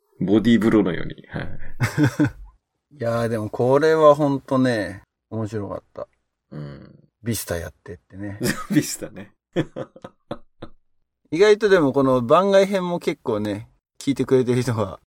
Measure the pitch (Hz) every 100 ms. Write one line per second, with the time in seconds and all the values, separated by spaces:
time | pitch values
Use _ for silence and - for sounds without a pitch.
0 | _ - 90 107 107 113 110 107 92 80
1 | - - - - - - - - 123 -
2 | 143 - 143 - - _ _ _ _ 147
3 | 117 117 117 113 107 - 123 139 160 160
4 | 151 143 147 139 - 131 127 113 90 98
5 | _ _ - 110 107 110 98 87 _ -
6 | - _ _ _ _ 76 71 139 92 -
7 | _ _ 110 107 - 87 82 - - 87
8 | _ 95 101 101 120 - - 175 - -
9 | - - 95 _ _ 175 - - - -
10 | - _ - - - - - - _ _
11 | _ _ - 160 214 214 214 190 139 135
12 | 135 127 120 160 196 196 196 196 180 175
13 | 185 160 - 107 104 101 120 _ _ -
14 | - 135 127 131 120 123 123 113 98 -